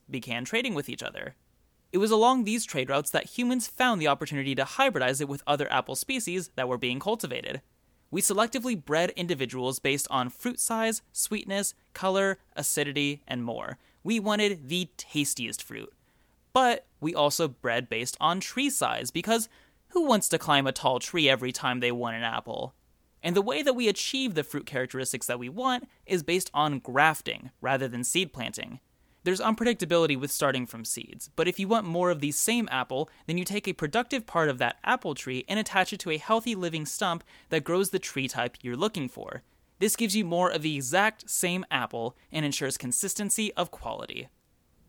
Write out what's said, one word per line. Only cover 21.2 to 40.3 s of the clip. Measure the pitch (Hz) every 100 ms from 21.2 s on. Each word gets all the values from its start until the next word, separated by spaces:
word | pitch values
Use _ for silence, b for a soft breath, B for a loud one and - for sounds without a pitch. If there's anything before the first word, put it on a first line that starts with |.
| 143
every | 131 127
time | 127 135 127
they | 123
want | 120 120 113
an |
apple? | 117 117 117 117 123 - _ _ _ _
And | 165 180
the |
way | 202 285
that | 285
we | 247 226
achieve | 202 - 269 262
the | 160
fruit | 143 143
characteristics | - 147 127 131 131 127 -
that | 123
we | 123
want | 185 262 247 - b -
is | 185
based | 151 180 -
on | 147 151 139
grafting | - 127 160 151 - - - -
rather | 127 135 131
than | 123
seed | 123 175 180
planting. | 131 117 - - 131 _ _ _ _
There's | 175 185
unpredictability | 220 220 233 214 160 170 160 135
with | 143
starting | - 143 131 123
from | 117
seeds, | 113 - - - -
but | - 165
if | 180
you | 190
want | 226
more | 180 170 180
of | 165
the | 147
same | 143 - 233 214
apple, | 131 123 131 156 b -
then | 170
you |
take | 180 202 190
a |
productive | - 151 226 247 269
part | - 170 156
of | 127
that | 120 -
apple | - 254 180 135
tree | - 127 -
and | 208
attach | 214 196 180
it | 202
to | 175
a | 156
healthy | - 226 233
living | 202 175 160 151
stump | - 196 165 B B B
that | 160
grows | 143 175 196
the | 185
tree | - - 135
type | 123 123 -
you're | 123 120
looking | 214 196 127
for. | - 50 - - _ _ -
This | 208 -
gives | 226
you | 208
more | 175